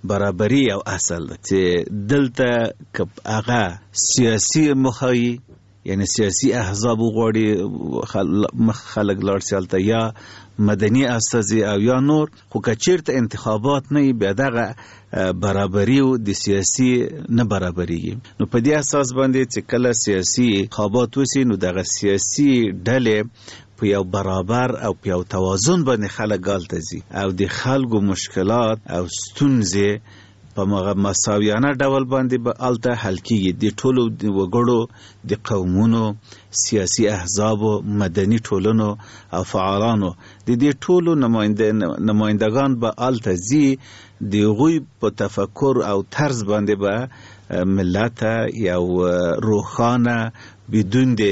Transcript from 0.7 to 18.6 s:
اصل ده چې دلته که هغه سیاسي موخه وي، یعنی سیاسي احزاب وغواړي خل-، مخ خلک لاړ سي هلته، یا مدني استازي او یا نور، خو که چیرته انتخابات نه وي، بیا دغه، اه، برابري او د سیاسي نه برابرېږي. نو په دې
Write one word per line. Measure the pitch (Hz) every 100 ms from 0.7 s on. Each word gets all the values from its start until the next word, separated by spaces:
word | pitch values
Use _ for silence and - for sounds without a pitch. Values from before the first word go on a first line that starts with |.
| 98 -
اصل | 92 - 87 76
ده | -
چې | - 95 92 87 -
دلته | 104 101 143 135 120 123 120 113 - -
که | - 87 - -
هغه | 110 107 120 95 92 -
سیاسي | - - - 117 110 - 156 151
موخه | 135 131 - 127
وي، | 123 120 120 - - _ _ -
یعنی | 98 98
سیاسي | - 104 90 135
احزاب | 120 95 98 117 113
وغواړي | 117 110 113 110 110 104 101 101 82 62 -
خل-، | 101 90 95 104
مخ | 123 113 107
خلک | - - 104 98
لاړ | 98 98
سي | - 98
هلته، | 92 95
یا | 98 113 113 107 - - - -
مدني | 104 104 104 123 135 120
استازي | - 117 95 110 104
او | 101
یا | 110 127
نور، | 139 151 151 - _
خو | 110
که | 110 110
چیرته | - 180 156
انتخابات | 131 113 - 120 107 123 143 139
نه | 147
وي، | 139
بیا | 120 98
دغه، | 101 135 117 104 120 - - _
اه، | - 95
برابري | 90 101 98 101 98 101 135
او | 135 127
د | 104
سیاسي | 95 - 98 95 - 127 123 117 151 -
نه | 120
برابرېږي. | 113 98 90 87 85 85 85 107 - -
نو | 110
په |
دې | 123